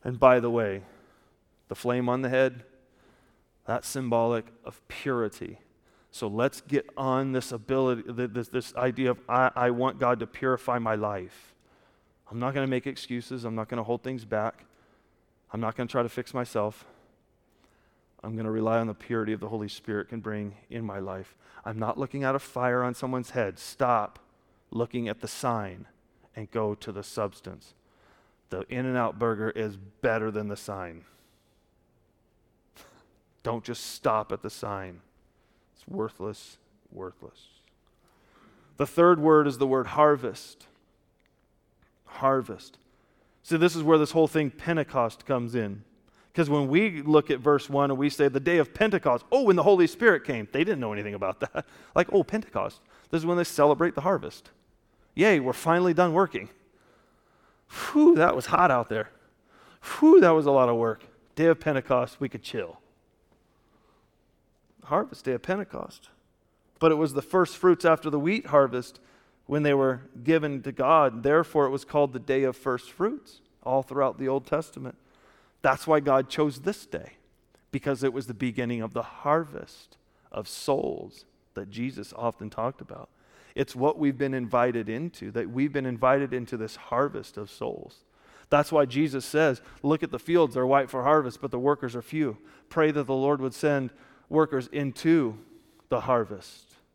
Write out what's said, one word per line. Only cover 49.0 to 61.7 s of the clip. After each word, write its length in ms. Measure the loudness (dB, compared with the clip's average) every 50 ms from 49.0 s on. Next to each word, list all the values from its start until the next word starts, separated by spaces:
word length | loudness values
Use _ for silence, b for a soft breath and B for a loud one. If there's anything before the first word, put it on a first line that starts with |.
| 2 2 0 0 0 0 0
oh, 100 | 2 6
when 140 | 6 4
the 60 | 6 6
Holy 220 | 6 8 8 6
Spirit 380 | 4 4 2 4 4 4 4 0
came," 220 | -4 -6 -6 -6 -6 -2
they 100 | -2 0
didn't 180 | 0 0 -4
know 120 | -4 -6 -6
anything 220 | -6 -6 -8 -6
about 260 | -4 -4 -4 -4 _
that. 260 | -6 -6 _ -8 -10 _ -16 -20
<laughs> 160 | -20 -4 _
Like, 160 | 0 0 4 4
"Oh, 100 | 2 2
Pentecost. 580 | 2 -2 -6 -6 -4 -6 -4 -4 -4 -6 -10 _ b b b b b
This 120 | -4 -2 -2
is 40 |
when 120 | 0 0 0
they 60 | 0
celebrate 500 | -2 2 4 4 4 4 4 2 -2 -2
the 80 | -2 -2
harvest. 480 | -2 -2 -2 -4 -8 -14 -14 _ -20 _ _ _ _ _ _ _ _ _ _ _ _ _
Yay, 260 | 2 4 4 4 4
we're 120 | 2 0 -4
finally 420 | -2 0 2 2 4 4 2 4
done 180 | 4 4 4 4
working. 360 | 2 2 2 0 -8 -10 -10 -18 _ _ _ _ b b b b b b b b b b b b b b b b b b b
Whew, 440 | -14 -12 -10 0 4 6 8 8 8
that 220 | 8 6 4 4
was 100 | 0 -2
hot 240 | 0 2 4 4 4
out 180 | 4 2 0 -2
there. 220 | -4 -4 -4 -6 _ _ _ _ _ _ _ b b b b b b b b
Whew, 380 | -14 -4 4 8 10 10 10
that 100 | 10 10
was 160 | 6 6 4
a 60 | 6 6
lot 160 | 6 6 6
of 80 | 4
work. 280 | 2 0 0 -2 -4 -10 -20 _ _ _ _ _
Day 120 | 2 4
of 120 | 4 4 4
Pentecost, 600 | 2 -2